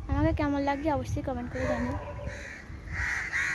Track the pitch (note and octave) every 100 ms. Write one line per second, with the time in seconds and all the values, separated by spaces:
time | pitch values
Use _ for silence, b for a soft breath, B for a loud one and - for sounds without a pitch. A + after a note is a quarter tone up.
0 | - C#4 D#4 D#4+ D4 C#4+ C#4 C#4+ D4+ C#4
1 | B3+ D4 C#4+ B3 B3 B3+ B3+ A#3+ B3 -
2 | - - - - - - - - - -
3 | - - - - -